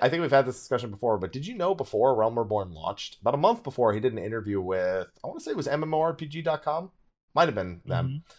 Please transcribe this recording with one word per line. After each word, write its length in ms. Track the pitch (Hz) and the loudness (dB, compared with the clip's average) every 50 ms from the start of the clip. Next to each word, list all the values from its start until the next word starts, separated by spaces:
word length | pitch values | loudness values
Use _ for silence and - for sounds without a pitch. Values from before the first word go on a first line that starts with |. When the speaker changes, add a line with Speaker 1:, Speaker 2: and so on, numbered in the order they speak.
Speaker 1:
I 80 | 123 131 | 4 2
think 120 | 156 170 | 2 2
we've 100 | 170 135 | 2 4
had 140 | 139 139 135 | 4 4 4
this 100 | 127 120 - | 4 -2 -8
discussion 300 | - - 131 117 120 117 | -4 -2 -2 -2 -2 -6
before, 280 | 101 - 123 120 110 98 | -6 -2 0 0 2 2
but 120 | 90 90 | 0 -4
did 140 | - 131 147 | -6 -8 -8
you 80 | 208 247 | -8 -6
know 220 | 214 175 185 196 | -2 -2 0 0
before 400 | 170 101 - - 107 117 135 131 | -2 -4 -2 0 4 4 4 4
Realm 220 | 110 107 113 117 117 | 4 2 2 2 0
Reborn 320 | 113 104 107 104 98 90 | -2 0 0 -2 -2 -4
launched, 460 | 85 78 80 92 101 - - - - - | -8 -6 -6 -6 -6 -6 -10 -14 -16 -4
about 120 | 98 113 131 | -2 -2 2
a 20 | |
month 240 | 143 156 208 240 226 - | 4 4 4 2 2 -4
before, 300 | 139 - - 120 110 104 | -8 0 2 4 4 4
he 60 | 107 | 2
did 140 | 113 127 110 | 0 0 -2
an 60 | 110 | -2
interview 420 | 87 107 113 113 98 104 101 98 | -4 -6 -6 -6 -4 -2 -2 -2
with, 460 | 92 92 95 92 90 92 92 95 92 - _ _ - | -2 0 0 0 0 0 0 -2 -4 -6 _ _ -12
I 40 | |
wanna 120 | - - 294 | -12 -12 -10
say 120 | - 320 | -8 -6
it 60 | 294 | -6
was 100 | 196 - | -4 -2
M 160 | - 143 151 156 | -2 -2 -2 -2
M 100 | 156 160 | -2 0
O 80 | 156 | 0
R 120 | 160 165 160 | 0 0 -2
P 100 | - 160 | -4 -8
G 160 | 147 151 165 | -10 -10 -4
dot 220 | 156 165 156 151 - | -2 -2 -2 -2 -2
com? 260 | 151 151 165 180 196 _ _ _ _ _ _ _ _ - | -4 -4 -4 -6 -8 _ _ _ _ _ _ _ _ 2
Might 100 | 147 175 | 4 4
have 80 | 160 113 | 4 4
been 260 | 104 92 90 87 87 - | 0 -4 -4 -6 -10 -6
them. 220 | - 92 85 87 | -4 -2 -2 -2
Speaker 2:
Mm-hmm. 100 | 131 135 151 - _ - | -2 -4 -6 -10 _ -20